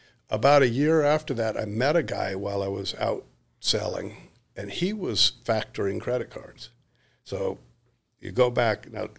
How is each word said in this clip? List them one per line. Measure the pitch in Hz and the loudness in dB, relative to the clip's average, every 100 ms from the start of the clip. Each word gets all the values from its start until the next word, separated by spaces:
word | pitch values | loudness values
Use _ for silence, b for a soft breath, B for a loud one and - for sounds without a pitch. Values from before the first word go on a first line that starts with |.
| b b - | b b -6
about | 110 135 147 | 2 6 6
a | 131 | 6
year | 117 151 160 | 2 2 4
after | 147 151 - | 4 2 0
that, | 120 110 104 | -2 -2 -2
I | |
met | 104 107 131 165 | -2 0 2 2
a | |
guy | 117 104 101 | 0 -2 -2
while | 98 101 101 | -2 -2 -2
I | 98 | -2
was | 98 95 - | -4 -6 -2
out | 107 107 - _ _ _ | -2 -2 -6 _ _ _
selling, | - 107 101 92 98 101 - _ _ | -2 0 0 -4 -8 -12 -20 _ _
and | - 98 | -12 -10
he | - 180 | -2 -2
was | 214 156 107 - - | -2 -2 0 0 0
factoring | - 110 - - 101 101 | -2 -2 -2 -2 -2 -2
credit | 110 123 113 | -2 -4 -4
cards. | - - - - _ _ _ _ _ | -10 -14 -16 -20 _ _ _ _ _
So | - 95 98 95 - _ _ _ _ _ | -10 -4 -2 -4 -12 _ _ _ _ _
you | 98 | -6
go | 98 123 | 2 2
back, | 120 117 104 - | 4 0 0 -6
now, | 110 98 | -8 -8